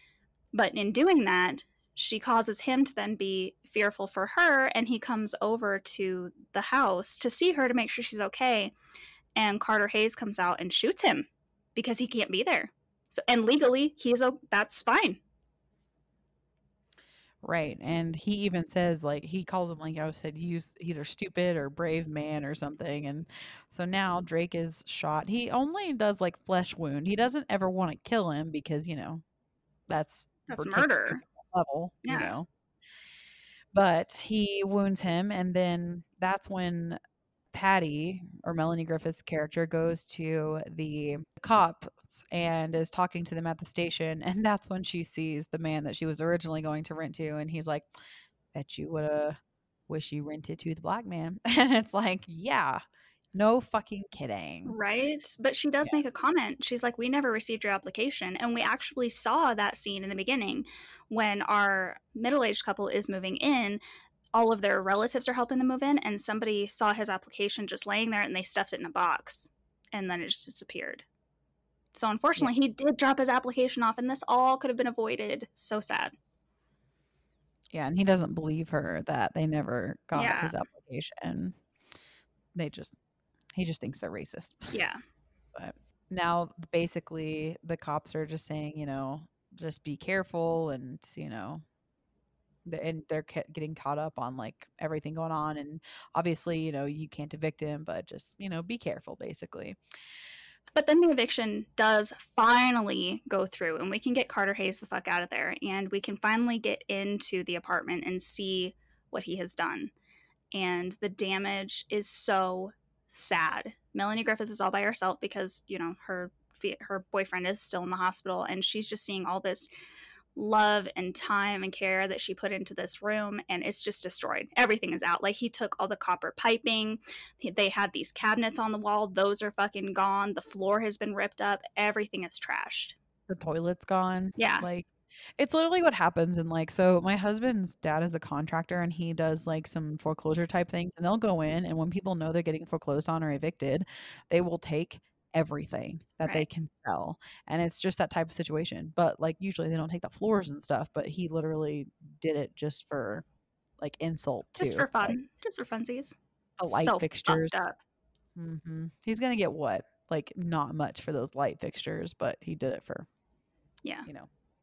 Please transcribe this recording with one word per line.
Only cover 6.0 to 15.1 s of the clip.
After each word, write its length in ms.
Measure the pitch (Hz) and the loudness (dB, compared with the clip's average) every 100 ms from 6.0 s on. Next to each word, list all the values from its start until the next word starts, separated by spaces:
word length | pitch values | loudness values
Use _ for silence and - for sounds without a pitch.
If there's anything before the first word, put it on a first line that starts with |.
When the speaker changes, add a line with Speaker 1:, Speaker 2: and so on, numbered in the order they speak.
| 190 185 180 - - | -2 -2 -6 -12 -6
Speaker 1:
the 80 | 196 | -4
house 560 | - 269 233 180 - - | 0 4 4 2 0 0
to 100 | 247 | 2
see 220 | - 359 | 4 4
her 160 | 294 254 | 4 2
to 60 | |
make 160 | 247 220 | 2 0
sure 100 | - | -4
she's 180 | 233 214 | -6 -4
okay. 520 | 196 - 254 220 202 _ _ - - - _ 220 | -4 0 2 2 0 _ _ -20 -20 -20 _ 0
And 240 | 214 208 | 2 2
Carter 300 | - 214 208 | 2 2 4
Hayes 260 | 214 220 - | 4 2 2
comes 240 | 214 202 | -2 0
out 200 | 180 - | 0 0
and 100 | 180 | 0
shoots 320 | - 247 - | 2 2 4
him 240 | - 147 - _ _ _ _ - | 4 2 -2 _ _ _ _ -4
because 240 | 247 226 | 0 0
he 80 | 247 | 0
can't 240 | 233 196 | -2 -2
be 100 | 190 | 0
there. 300 | 349 - - _ _ _ - | 2 0 -2 _ _ _ -10
So, 120 | - - | -4 4
and 160 | 240 220 | 6 6
legally, 480 | 294 254 262 294 - | 8 8 6 2 2
he's 240 | 247 240 | 2 4
o-, 180 | 254 277 - | 4 2 0
that's 320 | 202 214 - | 2 4 2
fine. 380 | - 320 440 | 4 4 4